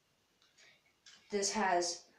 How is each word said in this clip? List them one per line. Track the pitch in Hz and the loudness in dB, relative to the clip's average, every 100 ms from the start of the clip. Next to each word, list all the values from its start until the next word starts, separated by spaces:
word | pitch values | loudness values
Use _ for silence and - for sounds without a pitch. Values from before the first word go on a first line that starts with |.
| _ _ _ _ _ _ - - _ _ - - - | _ _ _ _ _ _ -20 -20 _ _ -20 -20 -6
This | 208 196 | -2 -2
has | 214 190 175 175 - - | 0 2 2 0 -4 -14